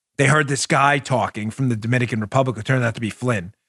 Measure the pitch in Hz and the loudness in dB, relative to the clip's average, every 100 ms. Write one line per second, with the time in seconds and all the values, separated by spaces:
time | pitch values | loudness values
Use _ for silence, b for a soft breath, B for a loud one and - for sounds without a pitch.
0 | _ - 135 151 143 139 - 151 143 143 | _ 0 2 4 2 -2 0 2 4 2
1 | - 127 95 - 107 - 135 110 113 127 | 0 -2 -2 -4 -6 -2 -2 0 0 0
2 | 120 113 107 131 131 110 107 131 120 110 | 0 -2 -2 0 0 -2 -2 0 0 -2
3 | 113 - 123 110 90 - | -6 -4 -2 -2 -4 -14